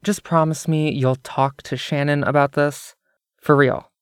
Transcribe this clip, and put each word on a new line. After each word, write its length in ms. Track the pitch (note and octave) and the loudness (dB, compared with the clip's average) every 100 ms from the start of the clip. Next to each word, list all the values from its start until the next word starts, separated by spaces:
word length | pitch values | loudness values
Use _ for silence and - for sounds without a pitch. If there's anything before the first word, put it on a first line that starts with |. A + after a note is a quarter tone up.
Just 220 | - G#3 | -4 -6
promise 440 | - E3+ D#3 D#3 - | 0 0 0 -2 -2
me 240 | D#3 D#3 | -2 0
you'll 240 | C#3+ C3 C3 | 0 0 -2
talk 460 | - - C3+ C3+ | -6 -2 -2 -2
to 140 | - B2+ | -10 -8
Shannon 460 | - D3 C#3+ D3 | -4 -2 0 0
about 300 | C#3+ C#3+ C#3+ | 0 2 2
this. 420 | C#3 D3 C#3+ - _ _ _ _ _ | 2 -2 -2 -16 _ _ _ _ _
For 140 | - D3 | 2 4
real. 360 | C#3 - - _ | 4 2 -8 _